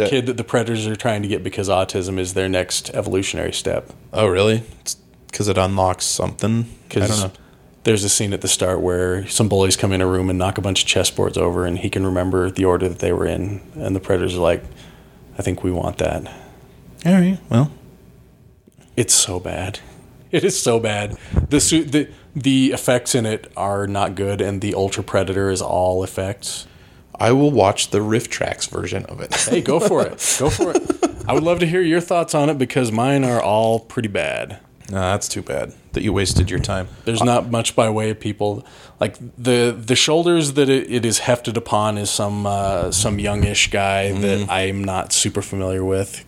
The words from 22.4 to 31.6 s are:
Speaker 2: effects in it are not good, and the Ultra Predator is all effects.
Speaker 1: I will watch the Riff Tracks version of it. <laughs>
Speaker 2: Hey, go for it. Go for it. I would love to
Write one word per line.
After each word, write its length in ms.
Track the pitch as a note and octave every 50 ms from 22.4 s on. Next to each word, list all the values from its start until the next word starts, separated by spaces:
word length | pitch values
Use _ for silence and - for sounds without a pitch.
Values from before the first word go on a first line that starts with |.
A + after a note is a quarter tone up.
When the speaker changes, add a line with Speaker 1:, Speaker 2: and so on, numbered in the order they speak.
| A#2+ C#3 C3+ C3+ C3 -
Speaker 2:
effects 440 | A#2+ - - C3 B2 B2 - - -
in 100 | B2 A2
it 260 | G#2+ G#2+ - - - -
are 300 | F2 F#2+ G2+ G2+ G2+ G2+
not 280 | G2+ G2+ G2 G2 F#2+ F#2
good, 260 | F#2 G2 G2+ G2+ G2
and 200 | F#2+ G2+ G2+ F#2+
the 120 | G#2 G#2 -
Ultra 300 | G2 G2 G2 - - G2
Predator 460 | - - G2 F#2 F#2+ F#2+ G2 G2 G2
is 120 | F#2 F#2
all 420 | - - - F2+ F#2 F#2 F#2 F#2 F#2+
effects. 640 | - - F#2+ F#2+ G2 G#2 - - - - - - - - - - - - - - - - -
Speaker 1:
I 100 | - A2+
will 200 | C3 C#3 D3 D3
watch 380 | C3+ G#2+ F#2+ G2 - - - -
the 100 | - G#2
Riff 280 | G#2+ G#2+ A2 B2 - -
Tracks 360 | - - - F2 - - -
version 380 | - F2 F2+ F#2 - G2+ F#2+ -
of 140 | - - -
it. 120 | - - -
<laughs> 160 | - - -
Speaker 2:
Hey, 120 | F3 F3
go 180 | - - D3 F3
for 260 | G#3 G3+ F3+ C3 -
it. 300 | - - - - - - -
Go 100 | C3 D#3
for 220 | - - F#4 -
it. 100 | - - - - - - - - - - -
I 60 | - B2+
would 100 | D3+ D#3
love 160 | E3+ F3
to 60 | E3+